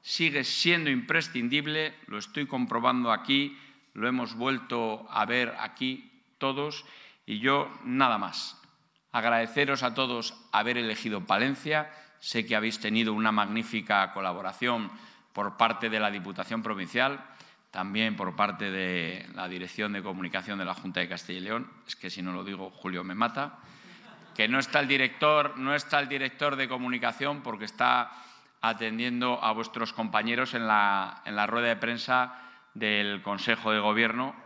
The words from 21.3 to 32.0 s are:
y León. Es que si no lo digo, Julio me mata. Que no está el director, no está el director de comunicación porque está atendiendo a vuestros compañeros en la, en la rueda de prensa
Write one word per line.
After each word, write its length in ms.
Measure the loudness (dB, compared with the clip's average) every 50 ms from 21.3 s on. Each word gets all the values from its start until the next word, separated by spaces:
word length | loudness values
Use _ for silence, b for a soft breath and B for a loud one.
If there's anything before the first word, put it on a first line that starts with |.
| -8 -8
y 40 | -4
León. 280 | -4 -4 -4 -4 -8 -16 -20 -14
Es 80 | -14 -14
que 160 | -12 -10 -12
si 100 | -10 -8
no 100 | -6 -6 -6
lo 100 | -6 -6
digo, 260 | -8 -8 -8 -10 -12
Julio 340 | -12 -8 -8 -6 -4 -4 -6
me 120 | -6 -2
mata. 420 | 0 0 0 0 -4 -6 -6 -8 -16 B B B B B B B B B B B B B -16 0
Que 120 | 2 2
no 120 | 4 4 2
está 200 | 2 4 2 2
el 80 | 4
director, 720 | 4 4 4 4 2 2 2 4 6 6 6 4 2 0
no 160 | -2 -2 0 0
está 260 | 0 0 2 2 2
el 80 | 2
director 480 | 2 -2 -4 -4 -4 -2 0 0 0 2
de 140 | 0 -2 -2
comunicación 720 | -2 -4 -2 -2 -2 0 0 -2 -2 0 -2 -2 -2 -4
porque 240 | -6 -8 -8 -6 -8
está 460 | -10 -2 2 4 6 6 4 2 B B B B B B B B B B _
atendiendo 840 | 0 0 0 0 -2 -4 -2 -2 -2 -2 0 0 0 0 0 2 2
a 100 | 0 0
vuestros 380 | 0 -4 -6 -4 -4 -4 -4
compañeros 600 | -2 -4 -4 0 0 0 2 2 2 0 0 0 0
en 140 | -2 2
la, 560 | 4 6 6 6 6 4 2 0 -2 -8 -10 -8
en 100 | -4 0
la 120 | 0 2
rueda 220 | 2 2 2 2 2
de 80 | 2
prensa 640 | 2 0 -2 -2 -4